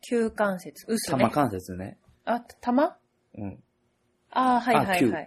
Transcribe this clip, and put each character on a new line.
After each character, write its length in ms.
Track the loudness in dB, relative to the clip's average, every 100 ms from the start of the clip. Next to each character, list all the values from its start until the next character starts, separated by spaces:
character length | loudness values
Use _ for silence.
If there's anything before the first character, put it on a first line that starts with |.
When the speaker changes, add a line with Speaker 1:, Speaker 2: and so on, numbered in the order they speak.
Speaker 1:
旧 280 | -2 -2 -2
関 280 | 0 -2 -2
節。 260 | -10 -18 -6
薄 240 | -4 -2
ね。 60 | 2
Speaker 2:
玉 100 | 2
関 220 | 2 0
節 240 | -2 -8 -10
ね。 240 | -10 -12 _ _ -4
Speaker 1:
あ、 140 | -4 -6 -8
玉？ 360 | -2 2 0 -2 _ _ _ -12
Speaker 2:
う 80 | -10
ん。 180 | -12 _ _ _ _ _ _ _
Speaker 1:
あ 260 | 0 2 2
ー、 20 |
は 120 | 4
い 40 | 2
は 80 |
い 20 | 2
は 80 | 2
い。 20 |
Speaker 2:
あ、 20 |
旧。 140 | 2 0